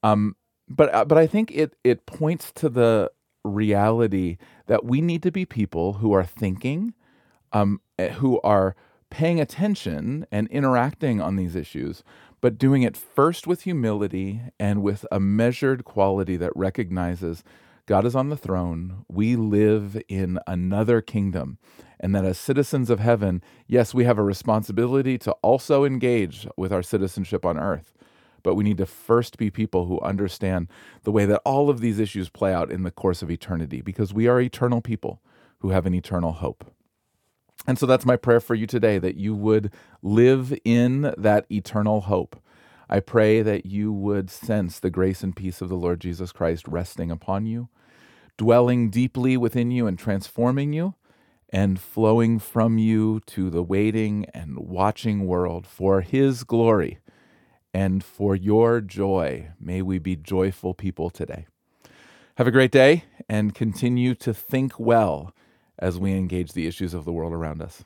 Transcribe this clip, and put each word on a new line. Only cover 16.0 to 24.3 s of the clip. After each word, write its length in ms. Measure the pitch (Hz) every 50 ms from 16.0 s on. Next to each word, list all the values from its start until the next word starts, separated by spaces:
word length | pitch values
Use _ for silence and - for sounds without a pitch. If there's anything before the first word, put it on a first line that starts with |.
| 98 98 98 98 95 85 92
that 160 | 87 87 87 -
recognizes 880 | - 95 95 92 - 113 87 92 92 87 87 90 87 95 85 85 82 - _ - _ _ _ _ _ _
God 180 | - 104 95 101
is 100 | 120 120
on 140 | 131 131 143
the 80 | 151
throne. 680 | 143 - - 95 92 90 87 85 82 85 90 92 95 - _
We 300 | - 95 104 113 123 120
live 640 | 110 107 104 104 107 107 107 110 101 101 98 110 - _
in 280 | 98 95 95 90 90 90 - -
another 520 | 92 87 90 92 98 101 110 107 120 113
kingdom, 600 | 110 - - 110 98 98 90 92 65 67 65 - _ _ _ _ - _ _ _
and 160 | - 92 98
that 120 | 101 95
as 120 | 95 92 -
citizens 520 | - - 135 135 139 - - 139 127 113
of 100 | 120 98
heaven, 420 | 104 117 120 107 104 98 90 87 - - - _ _ _
yes, 260 | - 123 117 - -
we 100 | 123 120
have 140 | 120 120 104
a 60 | 104
responsibility 960 | 101